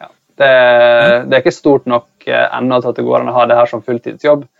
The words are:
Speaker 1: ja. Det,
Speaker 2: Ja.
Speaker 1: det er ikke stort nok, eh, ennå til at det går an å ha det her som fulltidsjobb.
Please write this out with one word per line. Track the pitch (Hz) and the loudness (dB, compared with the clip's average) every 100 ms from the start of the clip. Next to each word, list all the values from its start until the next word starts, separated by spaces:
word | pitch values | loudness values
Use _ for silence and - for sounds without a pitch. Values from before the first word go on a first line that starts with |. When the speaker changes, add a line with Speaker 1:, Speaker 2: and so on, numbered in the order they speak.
Speaker 1:
ja. | - _ _ - | -20 _ _ -4
Det, | 135 | 0
Speaker 2:
Ja. | 127 123 120 120 120 117 120 | 4 4 4 4 4 2 0
Speaker 1:
det | 131 | 0
er | 131 | 0
ikke | - | 0
stort | - 151 139 127 | -2 0 0 0
nok, | 120 - _ - | -4 -6 _ -6
eh, | 120 123 | -2 -2
ennå | 123 127 123 | -4 -2 -2
til | 123 | -2
at | |
det | 120 | -4
går | 120 123 | -2 -2
an | 123 | -2
å | |
ha | 123 117 | -2 2
det | 120 | 2
her | 120 | 0
som | 113 | -2
fulltidsjobb. | 117 120 120 110 147 147 131 | -6 -8 -8 -4 -2 -2 -4